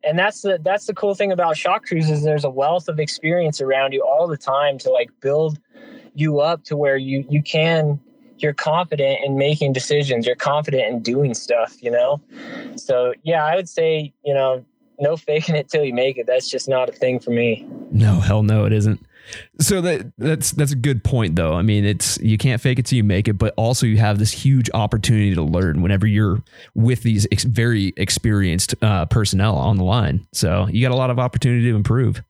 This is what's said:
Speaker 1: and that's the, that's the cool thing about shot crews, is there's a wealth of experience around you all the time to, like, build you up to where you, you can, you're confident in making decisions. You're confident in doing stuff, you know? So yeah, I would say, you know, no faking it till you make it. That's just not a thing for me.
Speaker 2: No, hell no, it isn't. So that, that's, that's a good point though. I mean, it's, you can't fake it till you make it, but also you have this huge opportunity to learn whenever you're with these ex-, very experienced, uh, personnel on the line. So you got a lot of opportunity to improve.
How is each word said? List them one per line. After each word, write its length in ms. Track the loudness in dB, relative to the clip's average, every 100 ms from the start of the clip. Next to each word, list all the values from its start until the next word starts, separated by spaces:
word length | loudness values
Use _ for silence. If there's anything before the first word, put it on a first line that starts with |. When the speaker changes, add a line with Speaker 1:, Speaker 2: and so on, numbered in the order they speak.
Speaker 1:
and 160 | -2 0
that's 240 | 0 -2
the, 160 | -4 -2
that's 260 | 0 -2 -4
the 80 |
cool 200 | -4 -2
thing 160 | -2 -2
about 260 | 0 0 0
shot 280 | -2 -2
crews, 260 | -2 -2 0
is 140 | 0
there's 180 | 0 0
a 80 | -2
wealth 380 | -2 0 0 -4
of 100 | -4
experience 640 | -4 -4 -2 0 0 -2
around 320 | -2 0 0
you 100 | -2
all 240 | 0 0 0
the 100 | -4
time 420 | -4 0 0 -2
to, 120 | 0
like, 200 | 0 -2 _
build 400 | -2 0 0 -4 _ -20 -20 -20 -20 -4
you 240 | 0 2
up 240 | 0 -2
to 120 | -6 -2
where 200 | 0 0
you, 280 | -2 -6 -2
you 100 | -2
can, 600 | 0 0 2 2 0 -2 _ _ _ _
you're 140 | -4
confident 680 | -2 -2 -2 -2 -2 0 0
in 140 | -2 0
making 340 | 0 0 0
decisions. 540 | -2 0 0 0 -2 -2
You're 80 |
confident 480 | -2 -2 -2 -2 -2 -2
in 120 | -4
doing 320 | -4 0 0
stuff, 480 | -2 -2 -2 -2 -6
you 120 | -4
know? 280 | 0 0 -2 _ -20 -16 -14 -14
So 400 | -16 -2 0 0 -2
yeah, 220 | -2 0
I 100 | 2
would 140 | -2 -2
say, 440 | -2 0 0 -4 _
you 100 | -2
know, 300 | 0 0 -2 -6 _ _ -4
no 180 | -2 -2
faking 380 | -2 -2 0
it 140 | -2 0
till 160 | -2
you 100 | 0
make 240 | 0 -2 -2
it. 80 | -2
That's 240 | -2 -2
just 180 | -8 -2
not 200 | 0 0
a 40 |
thing 280 | -2 -2 -2
for 100 | -2
me. 340 | 0 0 -2 -6 -16 -4
Speaker 2:
No, 260 | 2 4 4
hell 240 | 2 2
no, 220 | 4 4
it 80 | 2
isn't. 340 | 2 2 -2 -6 _ -20 -20 -20 _
So 200 | 0 2
that, 300 | 0 -2 -6 -6
that's, 320 | -2 -2 -2
that's 220 | -2 0
a 40 | 0
good 280 | 0 0
point 320 | 0 0 0 0
though. 180 | 0
I 80 | 2
mean, 220 | 2 2
it's, 340 | 2 0 -4 -2
you 180 | 0 2
can't 240 | 2 0
fake 200 | 0 0
it 60 | 0
till 100 | 0
you 80 |
make 240 | 2 2 0
it, 60 |
but 200 | 0 -2 0
also 300 | -2 0 2
you 120 | 4
have 200 | 2 2
this 140 | 0
huge 360 | 0 2 2 2
opportunity 600 | 0 0 -2 2 2 4 2
to 60 |
learn 380 | 0 0 2 2
whenever 280 | 2 2 2
you're 340 | 2 2 0 -4 -18 -10
with 300 | 0 2 2
these 240 | 0 2 2
ex-, 140 | 0
very 480 | 0 2 2 2 0 -2
experienced, 800 | -4 0 2 2 2 0 -2 0
uh, 240 | 2 2 2
personnel 480 | 0 2 2 2
on 220 | 2 2 2
the 80 |
line. 420 | 2 2 2 -2 -4
So 340 | -4 0 0 0
you 160 | 0
got 100 | 0
a 60 | 0
lot 120 | 0
of 100 | 0
opportunity 500 | -2 0 0 2 2
to 60 | 2
improve. 480 | 2 2 0 -2 -10